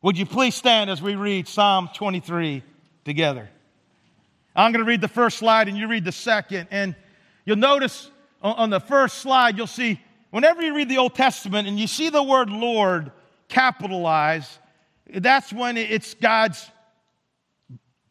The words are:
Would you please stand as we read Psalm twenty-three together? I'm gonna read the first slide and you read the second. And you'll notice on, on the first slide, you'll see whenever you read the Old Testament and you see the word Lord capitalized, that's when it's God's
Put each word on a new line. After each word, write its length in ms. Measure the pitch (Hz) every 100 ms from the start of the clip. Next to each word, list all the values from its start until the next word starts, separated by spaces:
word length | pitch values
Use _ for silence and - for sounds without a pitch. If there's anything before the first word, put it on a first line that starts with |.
Would 160 | 185 180
you 80 | 190
please 300 | 190 262 -
stand 340 | 254 226 202
as 120 | 180
we 140 | 190 202
read 340 | 208 196 170
Psalm 400 | - 202 190 180
twenty-three 720 | - 208 185 - 170 160 139 - _ _ _
together? 460 | - 147 156 131 107 _ _ _ _ _ _ _ _ _ _ -
I'm 160 | 220
gonna 140 | 233 226
read 160 | 233
the 80 | 185
first 280 | - 240 -
slide 300 | 226 220 208
and 100 | 202
you 120 | 214
read 160 | 226 175
the 80 |
second. 560 | - 240 214 - 196 170
And 240 | 196 196 151 _ _ _ _
you'll 140 | - 208
notice 520 | 262 285 262 - - _ _ _
on, 140 | 196 226
on 140 | 220
the 100 | 196
first 380 | - 277 262 -
slide, 400 | 269 262 240 208
you'll 100 | 226
see 320 | - 240 190 _ _ _
whenever 320 | 202 294 339
you 120 | 330
read 140 | 294 269
the 120 | 262
Old 160 | 254 254
Testament 520 | 269 - 208 202 202
and 100 | 202
you 80 | 220
see 240 | - 320
the 140 | 302
word 260 | 269 262 233
Lord 600 | 208 240 226 196 180 147 - _ _ _
capitalized, 1000 | 247 262 - 202 185 170 156 151 160 143 - _ _ _ _ _
that's 380 | 196 185 269 -
when 240 | 214 247 233
it's 380 | 220 220 -
God's 520 | - 233 220 220 160 - _ _ _ _ _ _ _ _ _ _ 127 _ _ _